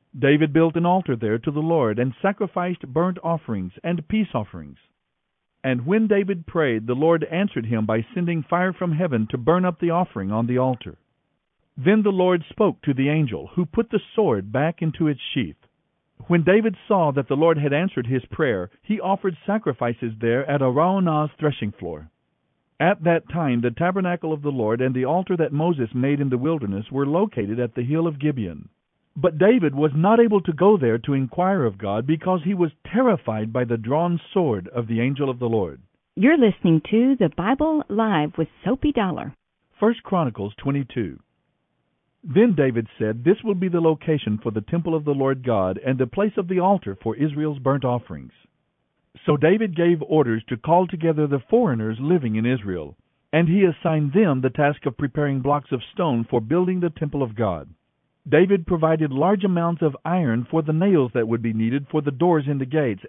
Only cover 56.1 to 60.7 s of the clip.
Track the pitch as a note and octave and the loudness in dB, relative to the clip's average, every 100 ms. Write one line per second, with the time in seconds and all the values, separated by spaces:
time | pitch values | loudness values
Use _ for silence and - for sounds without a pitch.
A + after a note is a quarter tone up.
56.1 | A#2+ A2+ B2 A2 E3+ F3+ F#3 F3 - D3+ | 0 0 -2 0 0 2 0 -2 -2 -4
57.1 | C#3+ B2+ G#2+ A2 E2 C#2 - _ _ _ | -2 -4 -2 -2 -2 -8 -20 _ _ _
58.1 | _ D3 D3+ F#3+ G3 E3 F3 D#3+ D#3+ D3+ | _ 0 4 4 2 0 0 2 2 0
59.1 | C3 E3+ G#3 G3 F3 E3+ E3+ D#3+ C#3 D#3 | 0 2 2 0 0 -2 0 -2 -2 -4
60.1 | F3+ C#3+ A2+ A#2+ D#3+ D#3 | 0 0 0 -2 -2 0